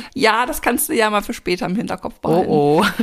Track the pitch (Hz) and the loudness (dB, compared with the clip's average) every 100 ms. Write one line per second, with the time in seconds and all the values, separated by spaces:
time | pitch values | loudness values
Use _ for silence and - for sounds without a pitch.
0 | - - 220 220 247 - - 240 - 233 | -8 0 2 2 0 -2 -2 -2 -2 0
1 | 214 208 208 233 - 180 175 185 - 180 | 0 0 -4 -8 -4 -4 -2 -4 -4 -6
2 | - - - 165 - 156 143 151 202 - | -10 -8 0 0 2 2 4 4 2 0